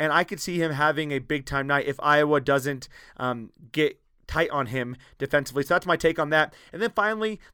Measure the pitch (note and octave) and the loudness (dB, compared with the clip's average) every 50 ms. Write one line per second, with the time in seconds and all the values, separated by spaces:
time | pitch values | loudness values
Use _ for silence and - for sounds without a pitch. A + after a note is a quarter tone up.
0 | D3+ D#3 D3 E3 F3+ - G3+ F3 - - F3 F3 E3 D#3+ D3+ C3+ D3+ D#3 D3+ D3 | -2 2 2 2 2 0 -4 -8 -6 -4 -2 -2 -2 -2 0 2 2 2 2 0
1 | D#3 D3 C#3+ C3+ C3 - D3+ D3 C3+ - C#3+ C#3 C3+ C#3 C#3+ C#3+ - C#3+ C3+ - | -2 -4 -4 -6 -4 -4 -4 -4 -4 -4 -4 -4 0 0 0 0 0 -2 -4 -2
2 | - D3 D3 D3+ D3+ D3 D3+ C#3+ B2 C3+ C#3+ C#3 B2+ C#3+ C#3+ C3 - - - - | 2 4 6 6 6 4 2 2 2 2 2 2 2 -2 -6 -6 -10 -16 -20 -20
3 | - - - - B2+ B2+ B2 A#2+ A2+ - - _ - A2+ - D3 D3+ D3 - - | -20 -20 -12 -6 -4 -4 -4 -6 -8 -14 -18 _ -20 -8 -2 0 0 0 0 -4
4 | _ _ _ _ _ - - D#3 E3+ - C#3+ C#3+ C3 G#2+ B2 C3 B2 A#2+ B2 - | _ _ _ _ _ -6 -2 0 0 0 0 -2 -2 -2 -2 -4 -4 -4 -8 -12
5 | - - _ _ C3+ C3 - D3 C#3 - B2 C#3 C#3 - F3 F#3 - F#3 E3+ D#3+ | -16 -20 _ _ -6 0 0 0 0 0 -4 -4 0 0 0 0 2 0 0 2
6 | - D#3+ E3 E3 D#3 D3 D#3 D#3 D#3 D3+ - - - - - E3+ A3 A#3 - - | 2 0 2 2 0 2 2 2 2 2 -2 -12 -20 -18 -8 -6 -6 -4 -2 0
7 | G#3 G#3+ A3 G#3+ G#3+ A3 G#3+ - - - | 0 0 -2 -2 -4 -6 -6 -8 -12 -16